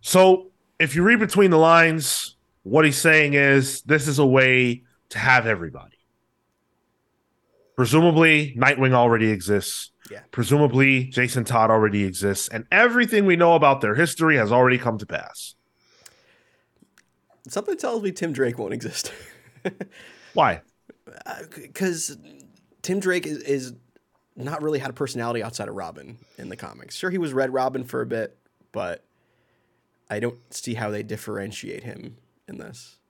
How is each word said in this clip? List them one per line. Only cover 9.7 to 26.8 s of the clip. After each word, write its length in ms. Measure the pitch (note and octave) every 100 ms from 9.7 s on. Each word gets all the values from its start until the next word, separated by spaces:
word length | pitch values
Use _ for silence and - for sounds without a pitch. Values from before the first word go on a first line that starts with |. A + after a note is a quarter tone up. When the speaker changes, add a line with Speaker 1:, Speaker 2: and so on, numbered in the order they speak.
| - - _ -
Speaker 2:
Yeah. 80 | - _
Speaker 1:
Presumably, 760 | - A#2 D3 D3 B2 C3+ C3+ C3
Jason 400 | B2 B2 B2+ A2+
Todd 260 | A#2+ A2+
already 320 | A2 G#2+ G2+
exists. 460 | G2 F#2 G2 G2 -
And 160 | A2+ A2+
everything 540 | F#3+ A#3+ A#3+ A#3 A3 G3
we 100 | E3+
know 200 | E3+ E3
about 260 | D3 C3+
their 140 | G#2+ G#2+
history 400 | E3+ - D#3+ D3
has 140 | G#2+
already 260 | A#2+ B2+ B2+
come 200 | B2 A2
to 80 | G#2
pass. 500 | D#2+ - - - - _ _ _ _ - _ _ _ _ _ _ _ _ _ _ _ _ _ -
Speaker 2:
Something 300 | - A3 F#4
tells 260 | - A#3
me 80 | G3+
Tim 220 | F3+ E3+
Drake 240 | C3 B2+ B2
won't 160 | G#2
exist. 380 | A#2+ B2+ - - - - - _ _
<laughs> 680 | F#3 F#3+ - - - - -
Speaker 1:
Why? 280 | - C#3 E2 _ _ _ - - - -
Speaker 2:
Uh, 100 | - C3
c-, 140 | - -
'cause 480 | - F#3 E3 - D3 - - - _ _ _
Tim 180 | - F#3+
Drake 260 | F#3+ F3+ D#3
is, 120 | D3+
is 340 | C#3 C#3 B2+ B2 _ _ _ _ _ -
not 260 | B2+ D#3
really 180 | D3+ D3+
had 100 | C3
a 40 |
personality 480 | B2 C#3 B2+ A#2 A#2+
outside 240 | G#2+ A#2 G2+
of 60 | G2
Robin 420 | E2+ E2 C#2 A#2 _ -
in 120 | -
the 60 | F#2
comics. 400 | - G#1+